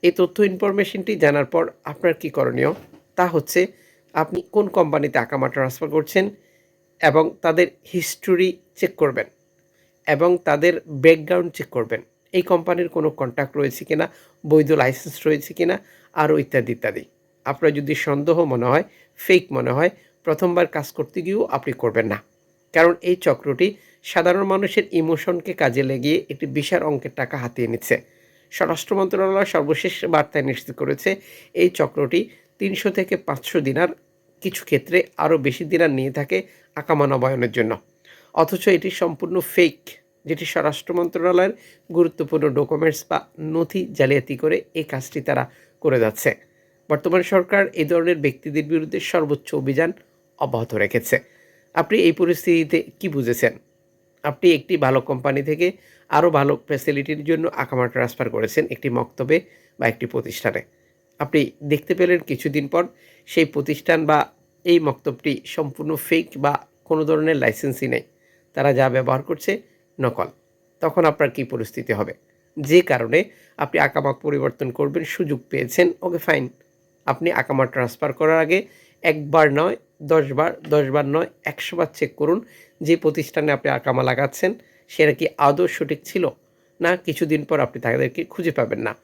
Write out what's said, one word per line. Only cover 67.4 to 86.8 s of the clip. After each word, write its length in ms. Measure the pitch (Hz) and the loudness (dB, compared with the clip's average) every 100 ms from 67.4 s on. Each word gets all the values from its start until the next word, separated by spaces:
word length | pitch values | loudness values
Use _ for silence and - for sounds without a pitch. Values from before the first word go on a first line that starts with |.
লাইসেন্সই 460 | 127 110 143 131 131 | 2 0 -6 -4 -2
নেই, 160 | 123 - _ _ _ _ - | -4 -6 _ _ _ _ -2
তারা 140 | 139 | 2
যা 140 | 131 131 | 4 2
ব্যবহার 340 | 127 127 131 | 2 0 -2
করছে 300 | 143 165 - 196 - _ _ - | -2 -6 -4 -4 -6 _ _ -4
নকল। 300 | 131 - - - _ _ _ _ | -4 -2 -8 -8 _ _ _ _
তখন 200 | 160 156 | -4 2
আপনার 260 | 165 147 143 | 2 4 -2
কী 100 | 127 | -2
পরিস্থিতি 480 | 123 123 110 - - | -8 -6 -8 -10 -6
হবে? 200 | 104 101 - _ _ _ - | -4 -4 -6 _ _ _ -10
যে 240 | 143 170 | 4 4
কারণে 360 | 180 127 117 147 202 _ _ - | 4 0 2 0 0 _ _ -8
আপনি 180 | 143 - 139 | -4 0 2
আকামা 260 | 156 139 139 | 2 -2 -4
পরিবর্তন 460 | 151 143 139 - 131 120 | -4 -2 -2 -4 -8 -2
করবেন, 240 | 143 147 | -2 -2
সুযোগ 340 | 156 - 165 139 - | -6 -6 -4 -4 -4
পেয়েছেন, 380 | 135 123 - 180 - | -6 -4 2 2 2
ওকে 180 | 185 170 - | -6 -6 0
ফাইন। 180 | 151 123 - _ _ _ _ - | 0 0 -12 _ _ _ _ -4
আপনি 220 | 135 165 | -2 0
আকামা 320 | - 131 139 127 | -2 -2 0 0
ট্রান্সফার 440 | 135 123 - 147 | 0 -4 -4 -6
করার 260 | 135 156 160 | 0 2 2
আগে 180 | 160 185 - _ _ _ | 2 0 -2 _ _ _
একবার 440 | 170 156 147 160 151 | -2 -2 2 4 4
নয়, 240 | 139 170 226 _ _ 147 | 4 0 -2 _ _ 0
দশ 140 | 160 139 | 2 2
বার, 200 | 135 160 - 156 | 0 -2 -4 0
দশ 160 | 147 135 | 0 2
বার 160 | 143 139 | 0 0
নয়, 220 | 151 - _ | -2 -2 _
একশো 300 | - 147 - 170 | -10 -8 -10 -4
বার 140 | 165 | -4
চেক 160 | - 147 | -2 -6
করুন 240 | - 147 180 - - - _ | -2 0 0 -2 -20 -20 _
যে 140 | 151 165 | 0 2
প্রতিষ্ঠানে 540 | 156 151 151 - 151 | 2 -2 -4 -2 0
আপনি 160 | 139 143 | 0 0
আকামা 320 | 131 139 127 | -2 0 0
লাগাচ্ছেন 480 | 127 127 139 - 185 233 _ _ _ | 0 0 -2 -2 -4 -4 _ _ _
সেটা 220 | - 151 | 0 2
কি 140 | 135 160 - | 2 -4 2
আদৌ 260 | 143 143 175 - | 2 4 0 -2
সঠিক 240 | 147 147 | -6 -6
ছিল 200 | - 196 165 - _ _ _ _ | -6 -2 -4 -4 _ _ _ _